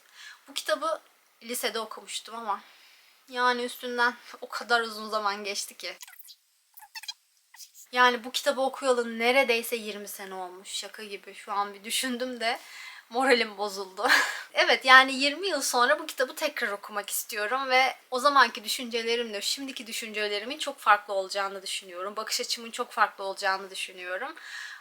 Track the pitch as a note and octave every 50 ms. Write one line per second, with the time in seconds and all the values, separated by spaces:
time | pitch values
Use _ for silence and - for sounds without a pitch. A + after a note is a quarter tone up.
0 | _ _ - - - - - - _ - C4+ - - - D#4 C4+ D4+ D#4+ D#4 -
1 | - _ _ _ _ _ _ _ A3+ A3+ B3 - - A3+ G#3 A3+ A3 A3 - A3+
2 | G3+ - - - - G#3+ A3 A#3 A#3 G#3+ G3 G#3+ - - - - - - - -
3 | _ _ _ _ _ - B3+ B3 B3 B3 B3 A#3+ B3 B3 - - B3+ B3 A#3+ A#3+
4 | A#3+ B3 A#3 - - - - - - - - - B3 G#3+ A#3+ A#3 A3+ A3+ G#3+ G#3+
5 | G#3+ G#3+ G#3+ G#3+ G#3+ G3+ G3+ G#3 G#3 G3 G3+ G3+ - - - - - F3 F3 -
6 | - - - - - - - _ _ _ _ _ _ _ _ - - - - A5+
7 | - - - _ _ _ _ _ _ _ - - - - _ - - - B3 B3
8 | B3 B3 B3 A#3 A3 B3 - - - C#4+ A#3+ B3+ C4 B3+ C4 - C#4 C4 B3 A#3+
9 | A#3 A#3 A3+ A3+ A#3 B3 C4 C#4 C4 A#3 A#3 A3+ A3+ - B3 A3+ G#3 G#3+ G3 G#3
10 | G#3 G3 - - G3 F#3+ F#3+ F#3 F#3 F3+ F3+ F#3 G3 - - - G#3+ G3 - -
11 | G#3+ G3+ G3+ F#3+ - G3 G3 - - A3 G3+ G3+ G3+ G3+ G3 G3+ G3 G#3+ - -
12 | B3+ C4 A#3+ A#3 B3+ B3+ B3 A#3 A3+ A3+ B3+ - - - - - - - - -
13 | - _ G3 B3 C4+ C4+ B3 A#3 A3+ G#3+ G3+ F#3+ G#3 G#3 F#3+ G3 G3 F#3+ F#3 G3+
14 | A3 B3+ - - - - - - - - - C#4+ F4+ E4 B3 A#3 - C4 C4 C4
15 | C4 C4+ C4+ B3+ C#4 C#4+ C#4+ E4 G4 G4 D#4 C#4 C4+ - - B3 A#3+ C4+ D4+ D4+
16 | D#4 D#4 - - C4 C4 D4+ - D#4 D4 D4 - B3 G#3+ G3+ G3+ - - G#3+ G3+
17 | G3+ - - - - - A#3 G#3 G#3 G#3 B3+ C4+ C4+ C4 B3+ B3+ C4 - - -
18 | - _ B3+ B3 B3 D4 C#4 C4+ A#3+ A#3 - B3 G#3 G#3+ - - B3+ A#3 A#3 A#3
19 | A3+ A#3 A#3 A#3+ A#3+ A3+ G3+ G3+ G3+ - - C#4 C#4 C4+ - - A3+ A3 G#3+ -
20 | A#3+ G#3+ G#3 G#3+ G#3+ G#3 G#3 G#3 G#3+ B3 D4+ D#4 - C#4+ C#4 - - A3+ G#3 G#3
21 | - - G3+ G3 F#3+ F#3 G3 G3+ G3 G3 G3 G3 F#3 G3+ - - G3+ F#3+ F3 F3
22 | F#3 G#3 G#3+ G#3+ G#3+ - - - A#3 - - A#3+ A#3 A#3 A3+ - A#3+ - - A#3
23 | G#3 G3+ - - G3 F#3+ F#3+ - G3+ F#3+ F#3+ G3 G3 F#3 F#3+ - - - F#3 F#3
24 | F3+ F3+ F#3 G3 B3+ D4+ E4+ - - - - - - - - -